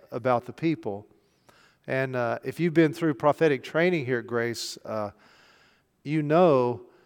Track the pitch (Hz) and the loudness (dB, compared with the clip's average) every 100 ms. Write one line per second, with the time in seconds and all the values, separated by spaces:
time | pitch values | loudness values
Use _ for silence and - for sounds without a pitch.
0 | - 127 127 120 - - 165 151 110 101 | -12 -4 0 0 -2 -6 -4 -4 -6 -10
1 | - _ _ _ _ _ _ _ - 131 | -14 _ _ _ _ _ _ _ -6 -4
2 | 131 127 120 117 135 143 170 160 156 - | -2 -2 -2 -4 -6 -2 0 4 4 2
3 | 165 143 151 - 160 131 - 160 180 170 | -2 0 2 4 2 0 -2 0 0 0
4 | 123 123 110 117 117 113 - - - 110 | -2 -4 -2 -4 -4 -6 -10 -12 -8 -6
5 | 104 - _ _ _ _ _ _ _ _ | -6 -10 _ _ _ _ _ _ _ _
6 | 143 156 147 165 180 135 123 120 - _ | -4 -2 2 4 6 4 2 -2 -10 _